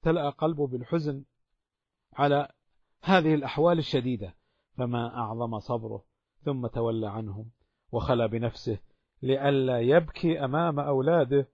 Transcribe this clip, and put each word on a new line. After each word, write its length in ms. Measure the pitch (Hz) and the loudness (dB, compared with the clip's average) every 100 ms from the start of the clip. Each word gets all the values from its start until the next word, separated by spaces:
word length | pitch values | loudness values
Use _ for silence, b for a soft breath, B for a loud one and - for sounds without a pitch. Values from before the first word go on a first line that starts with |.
تلأ 280 | 165 165 143 | 2 0 -2
قلبه 360 | - 156 156 143 | 0 -2 0 -4
بالحزن 580 | 123 120 170 151 139 139 _ _ _ _ _ _ _ _ | -4 -4 -2 -2 -6 -12 _ _ _ _ _ _ _ _
على 360 | - 143 143 143 _ _ _ _ _ | 0 2 2 0 _ _ _ _ _
هذه 320 | - 190 156 | 2 4 4
الأحوال 440 | 156 135 143 165 170 | 2 0 2 4 4
الشديدة، 560 | 143 143 123 117 95 - _ _ _ - | 0 -2 -2 -4 -8 -14 _ _ _ -6
فما 400 | 123 120 120 120 | -2 -2 -4 -6
أعظم 420 | 110 113 120 110 | -6 -4 -6 -6
صبره، 460 | - 120 110 104 _ _ _ _ | -4 -6 -4 -12 _ _ _ _
ثم 220 | - 135 117 | -6 -4 -4
تولى 420 | 117 117 113 107 | -2 -2 -2 -4
عنهم 420 | 107 110 101 113 _ _ _ _ | -6 -8 -10 -12 _ _ _ _
وخلى 360 | 117 - 120 113 | -6 0 0 2
بنفسه 500 | 113 117 - - 104 - _ _ _ | 0 -4 -4 -6 -6 -10 _ _ _
لئلا 580 | 131 135 143 139 131 123 | -2 0 2 2 2 2
يبكي 640 | 117 160 160 - 170 165 | 6 4 4 -2 0 0
أمام 360 | 135 147 170 143 | 0 0 0 0
أولاده. 680 | 143 139 135 170 127 139 131 | 0 0 4 4 4 2 0